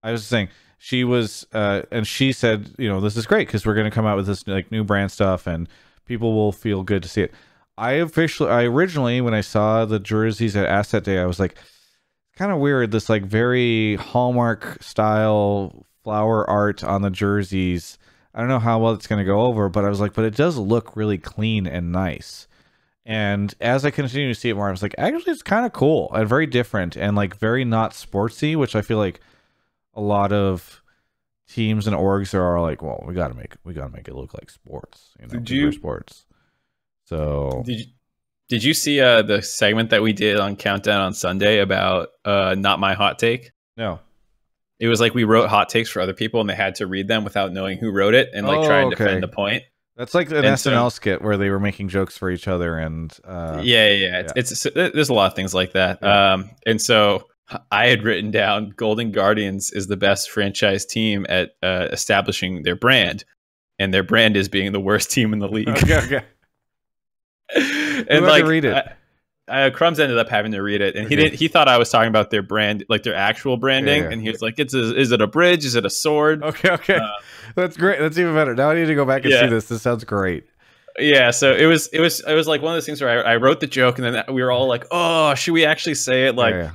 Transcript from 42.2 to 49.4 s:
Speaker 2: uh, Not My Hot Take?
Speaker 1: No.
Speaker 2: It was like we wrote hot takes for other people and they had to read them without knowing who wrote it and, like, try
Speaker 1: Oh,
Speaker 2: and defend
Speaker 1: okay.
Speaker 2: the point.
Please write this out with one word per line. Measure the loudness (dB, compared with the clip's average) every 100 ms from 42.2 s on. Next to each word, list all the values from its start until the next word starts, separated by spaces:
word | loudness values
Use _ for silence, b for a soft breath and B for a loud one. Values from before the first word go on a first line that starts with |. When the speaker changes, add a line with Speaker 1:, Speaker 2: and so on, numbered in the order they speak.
Speaker 2:
uh, | -2 0 2 0
Not | 0 2
My | 0
Hot | 0 -2 0
Take? | -2 -2 -8 _ _ -10
Speaker 1:
No. | -8 -8 _ _ _ _ _ _ _ _
Speaker 2:
It | 0
was | 2
like | 2
we | 2
wrote | 4 4 4
hot | 2 2
takes | 0 -2
for | -4
other | -4
people | -4 -4 -2
and | -2
they |
had | -2 -4 -4
to | -6
read | -4 -2
them | -2
without | -2 -4 -4
knowing | -4 -6 -4
who | -4
wrote | 2 4
it | 4 2
and, | -4 -2
like, | 0 2
try | 2
Speaker 1:
Oh, |
Speaker 2:
and | 2
defend | 0 0
Speaker 1:
okay. | 0
Speaker 2:
the | -4
point. | -4